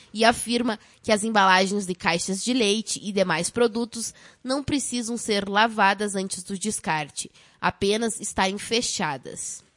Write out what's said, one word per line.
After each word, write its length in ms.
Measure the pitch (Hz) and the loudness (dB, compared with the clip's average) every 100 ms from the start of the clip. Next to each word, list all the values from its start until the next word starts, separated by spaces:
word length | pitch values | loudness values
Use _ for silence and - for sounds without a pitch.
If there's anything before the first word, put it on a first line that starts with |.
| - | -10
e 140 | 208 220 | 2 4
afirma 520 | 240 - 240 247 214 - _ | 4 0 0 0 -4 -8 _
que 80 | - | 0
as 140 | 214 | 0
embalagens 640 | 220 214 190 185 190 208 185 | 2 4 6 6 4 0 -4
de 80 | |
caixas 500 | 180 190 170 - 190 | -2 0 0 0 -4
de 80 | 226 | 0
leite 480 | 262 208 220 - - | 2 2 0 -2 -8
e 80 | 196 | -4
demais 380 | 196 185 160 175 | 0 2 0 -2
produtos 640 | 240 240 214 233 233 214 - - _ | 0 0 0 -6 -6 -10 -12 -20 _
não 180 | 247 277 | -6 -4
precisam 540 | 269 294 - 247 220 240 | -2 -4 -2 -4 -4 -4
ser 320 | - 202 202 | -2 -2 0
lavadas 640 | 202 233 220 196 202 208 | 2 2 4 2 2 -2
antes 280 | 196 190 - | -4 -4 -6
do 160 | 180 196 | -8 -6
descarte, 720 | 214 - 180 156 143 - - - - _ | -4 -4 -2 -4 -4 -10 -12 -16 -20 _
apenas 600 | 175 - 196 214 233 - | -2 0 0 0 -2 -4
estarem 380 | 208 - 190 196 | -4 0 0 0
fechadas. 1040 | - 233 247 - 160 135 - - - - - | -2 -2 0 -2 -4 -6 -10 -12 -12 -12 -18